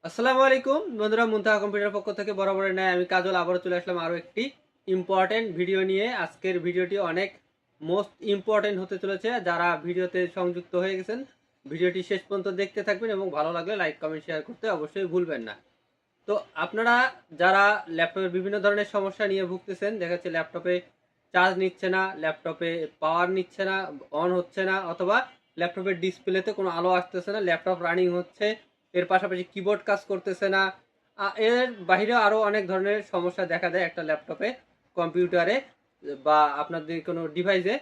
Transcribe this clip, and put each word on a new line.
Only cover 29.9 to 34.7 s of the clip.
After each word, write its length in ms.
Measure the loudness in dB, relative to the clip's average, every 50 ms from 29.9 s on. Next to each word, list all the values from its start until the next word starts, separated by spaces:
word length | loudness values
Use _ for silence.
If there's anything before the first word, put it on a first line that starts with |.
| -2 -2 -2 -6
করতেছে 420 | -6 -6 -4 -6 -4 -2 0 2
না, 220 | 2 2 2 0 -2 -8 _ _ _ _ _ _ _ -6
আ, 140 | -4 -4 -2 2
এর 340 | 2 4 4 4 2 0
বাইরেও 460 | -2 -8 2 2 4 4 4 2 4 4
আরও 240 | 4 4 4 4
অনেক 260 | 2 2 2 0 0 0
ধরনের 360 | 0 0 2 0 0 -2 -2 -4
সমস্যা 340 | -4 -2 -2 -2 -2 -2 -4
দেখা 240 | -2 -2 -2 -2 0
দেয় 140 | 0 0 -2
একটা 200 | -2 -4 -6 -4
ল্যাপটপে, 500 | -2 -4 -4 -4 -12 -8 -4 -4 -6 -6 -6 _ _